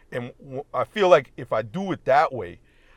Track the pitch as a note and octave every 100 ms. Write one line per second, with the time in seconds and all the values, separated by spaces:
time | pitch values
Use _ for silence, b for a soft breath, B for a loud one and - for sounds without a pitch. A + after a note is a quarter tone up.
0 | b B2+ A#2+ - C#3+ C3 - - B2 G#3+
1 | F#3 E3+ C3+ - C3 A#2 A2+ D3+ G3 D3+
2 | - C3+ D#3 B2 F2+ F2 b b b